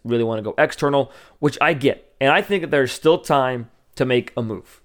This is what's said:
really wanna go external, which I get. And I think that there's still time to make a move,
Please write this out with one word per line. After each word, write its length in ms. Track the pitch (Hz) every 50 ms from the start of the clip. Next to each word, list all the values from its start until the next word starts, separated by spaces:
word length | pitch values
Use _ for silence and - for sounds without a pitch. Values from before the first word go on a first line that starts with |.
| -
really 200 | 117 117 117 117
wanna 200 | 113 113 110 104
go 100 | 107 -
external, 560 | - 151 151 - - 151 143 143 139 131 - - - - - _ -
which 180 | 147 147 - -
I 140 | - 156 170
get. 400 | 135 127 131 - - - _ _ -
And 100 | 135 135
I 120 | 151 190 196
think 180 | - 202 190
that 80 | 160 147
there's 220 | 147 143 131 123
still 260 | - - - 156 170 -
time 540 | - - 151 139 131 127 127 123 113 - _ _ _ _ -
to 100 | - 135
make 280 | 127 123 120 - - - 127
a 60 | 117
move, 380 | 110 107 87 - - - _ _